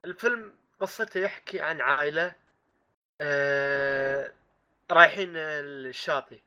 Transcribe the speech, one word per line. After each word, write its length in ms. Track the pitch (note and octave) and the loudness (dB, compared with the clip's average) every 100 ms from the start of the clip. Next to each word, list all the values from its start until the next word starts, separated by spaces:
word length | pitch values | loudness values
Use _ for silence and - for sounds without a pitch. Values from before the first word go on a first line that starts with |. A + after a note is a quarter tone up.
الفيلم 500 | F3 F3+ A#3 A#3+ G#3+ - _ _ | -12 -2 -2 -2 -6 -20 _ _
قصته 400 | F#3+ - A3 F#3 | -8 -6 -6 -2
يحكي 400 | G3 - - F#3 | -4 -6 -12 -6
عن 200 | D3+ D#3+ | -6 -2
عائلة، 540 | B2+ C#3 D3 D#3 F3 - _ _ _ _ _ _ _ _ | 0 2 0 -2 -4 -6 _ _ _ _ _ _ _ _
آه، 1120 | D3 C#3+ C#3 C#3 C#3 C#3 C#3 C3+ C#3 C#3 C3+ - _ _ _ _ _ | -4 0 0 0 0 0 0 -2 -2 -2 -6 -12 _ _ _ _ _
رايحين 460 | E3+ E3+ G3 F#3 E3 | 8 8 8 -8 -8
الشاطئ. 1040 | D#3 D3+ C#3+ C#3 C3 - - C#3 - A2+ | -8 -8 -10 -12 -14 -10 -4 -4 -6 -20